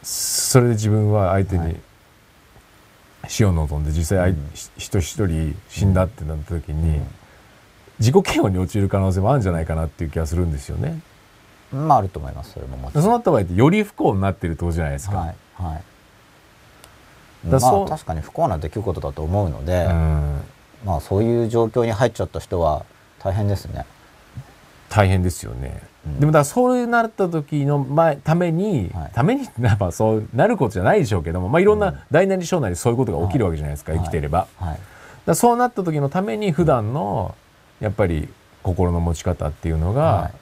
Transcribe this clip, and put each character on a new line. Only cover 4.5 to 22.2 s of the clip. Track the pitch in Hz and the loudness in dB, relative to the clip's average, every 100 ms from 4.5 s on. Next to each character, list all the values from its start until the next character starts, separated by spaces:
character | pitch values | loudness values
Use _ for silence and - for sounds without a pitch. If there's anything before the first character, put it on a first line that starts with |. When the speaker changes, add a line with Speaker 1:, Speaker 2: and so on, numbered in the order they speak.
Speaker 1:
ひ-、 | - - - | -14 -20 -16
人 | - 104 | -4 -4
一 | 80 - 98 | -2 -2 -2
人 | 80 78 71 - | 0 -2 -6 -12
死 | - 98 | -2 2
ん | |
だ | 92 90 | 2 0
っ | |
て | - | -4
な | 76 78 | -8 -8
っ | |
た | 76 85 | -6 -8
時 | - | -6
に、 | 76 82 76 | -2 0 0
Speaker 2:
う | |
ん。 | 67 - - - - - _ _ - - | -4 -14 -20 -20 -20 -20 _ _ -20 0
Speaker 1:
自 | 113 | 4
己 | 175 190 | 4 2
嫌 | 302 | 0
悪 | 113 | 0
に | 92 | 0
陥 | 92 107 | 0 0
る | 98 | 0
可 | 98 | 2
能 | 95 | 2
性 | 92 | 2
も | 101 | 2
あ | |
る | 143 | 2
ん | |
じ | 95 | 2
ゃ | |
な | 85 | -2
い | 82 | -2
か | 80 | -2
な | 80 | -4
っ | |
て | - | -6
い | 80 | -6
う | |
気 | 80 | -4
が | 80 | -2
す | 82 | 0
る | 87 | -2
ん | |
で | 71 | -2
す | 69 | -6
よ | 76 | -6
ね。 | 156 165 - - _ _ - - - | -6 -6 -14 -20 _ _ -20 -20 -12
Speaker 2:
ま | 135 156 131 | -6 2 2
あ、 | |
あ | |
る | 95 | 2
と | - | -8
思 | 69 | -10
い | |
ま | 67 | -12
す、 | - | -14
そ | - | -14
れ | 67 | -12
も | 65 | -12
も | 64 | -4
ち | 147 | 0
ろ | |
ん。 | |
Speaker 1:
そ | 185 | 2
う | |
な | 233 | 2
っ | |
た | 208 | 2
場 | 131 | 2
合 | |
っ | |
て、 | 87 | 2
よ | 87 139 | 4 4
り | 208 | 4
不 | 208 | -2
幸 | - 285 98 | -2 -2 0
に | |
な | 98 | -2
っ | |
て | 87 87 | -2 -6
る | |
っ | 80 | -4
て | |
こ | 87 | -4
と | |
じ | 82 | -2
ゃ | 78 | -4
な | |
い | |
で | 71 | -6
す | 95 | -6
か。 | 101 | -6
Speaker 2:
は | 82 | -6
い、 | 90 _ | -10 _
は | - 87 78 - - _ _ _ _ _ _ - - - - - - - - 87 | -10 -8 -8 -14 -20 _ _ _ _ _ _ -20 -20 -20 -20 -20 -20 -20 -12 0
い。 | |
Speaker 1:
だ | 131 | 4
そ | 127 196 | 4 4
う、 | |
Speaker 2:
ま | - | 0
あ、 | |
確 | 156 - | -6 -6
か | 80 | -8
に | |
不 | 73 | -8
幸 | - 165 | -2 -2
な | 80 | -2
出 | 78 | -4
来 | - | -6
事 | 98 76 | -6 -4
だ | 71 | -6
と | 71 | -6
思 | 78 98 95 | -2 0 0
う | |
の | 67 73 | -4 -2
で、 | 90 87 | 0 2
Speaker 1:
う | |
ん。 | 85 80 76 73 69 - - _ - | 2 2 2 0 -4 -10 -20 _ -12
Speaker 2:
ま | 98 80 | -4 -4
あ、 | |
そ | - 98 | 0 0
う | |
い | 117 120 113 | 2 2 2
う | |
状 | 117 113 | 2 2
況 | 123 117 | 2 0
に | |
入 | 104 120 | 2 0
っ | |
ち | - | 0